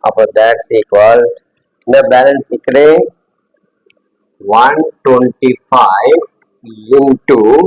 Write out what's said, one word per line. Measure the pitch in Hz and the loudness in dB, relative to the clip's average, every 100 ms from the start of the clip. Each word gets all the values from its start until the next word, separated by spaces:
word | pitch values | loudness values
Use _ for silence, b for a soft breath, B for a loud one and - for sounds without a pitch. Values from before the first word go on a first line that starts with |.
| 113 | -4
அப்போ | 110 107 107 | -2 -2 0
that's | 110 117 - 113 | 0 -2 -4 -6
equal, | 104 101 104 120 120 120 _ _ _ _ - | -2 2 2 2 0 -6 _ _ _ _ -2
இந்த | 110 - | 0 2
பேலன்ஸ் | 127 135 139 - 123 | 0 0 -2 -6 -10
இக்கடே | - 131 151 160 - _ _ _ _ _ _ _ _ _ _ _ _ _ 101 107 | -4 0 2 2 -2 _ _ _ _ _ _ _ _ _ _ _ _ _ -4 0
ஒன் | 127 156 - - 139 | 0 -2 -6 -6 -2
டுவென்டி | 127 123 - 131 127 _ | 0 -2 -4 -4 -4 _
ஃபைவ் | 127 107 95 117 160 - _ _ _ 117 110 110 135 | -2 0 -2 0 -2 -2 _ _ _ -20 -20 -2 0
into | 139 131 - 127 107 139 | 2 -2 0 0 2 2